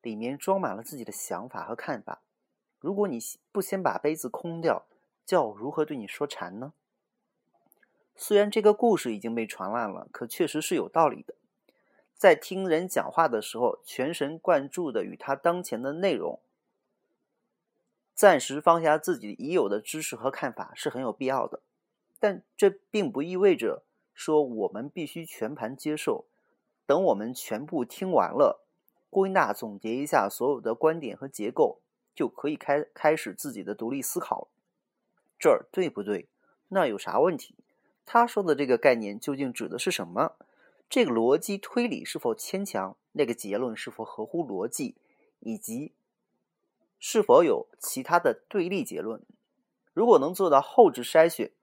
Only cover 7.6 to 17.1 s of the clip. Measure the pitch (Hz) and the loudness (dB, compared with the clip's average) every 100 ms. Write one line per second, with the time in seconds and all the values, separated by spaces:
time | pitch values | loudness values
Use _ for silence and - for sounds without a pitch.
7.6 | _ _ _ _ _ _ - 202 208 220 | _ _ _ _ _ _ 2 4 4 4
8.6 | 214 208 240 185 123 104 113 117 110 - | 4 6 2 2 0 -6 -4 -4 -6 -8
9.6 | 95 117 107 92 - - - - 156 151 | -6 -4 -6 -8 -14 -12 -12 -4 -2 -2
10.6 | 156 165 - 160 151 - - - _ _ | -2 -2 0 2 2 0 -16 -20 _ _
11.6 | _ _ _ _ _ _ 196 156 - 190 | _ _ _ _ _ _ 6 6 0 -4
12.6 | 190 160 180 - - - 160 113 - 113 | 0 0 0 -2 0 0 2 0 -4 0
13.6 | 120 - - - 135 170 139 160 - 156 | 0 0 -10 -6 -4 -2 -6 -2 2 2
14.6 | 139 - 160 110 95 - - 139 170 180 | 2 -6 -4 -2 -4 -8 -6 -2 0 -2
15.6 | 175 117 135 156 190 123 80 - _ _ | -6 -6 -6 -2 -2 -2 -4 -8 _ _
16.6 | _ _ _ _ _ | _ _ _ _ _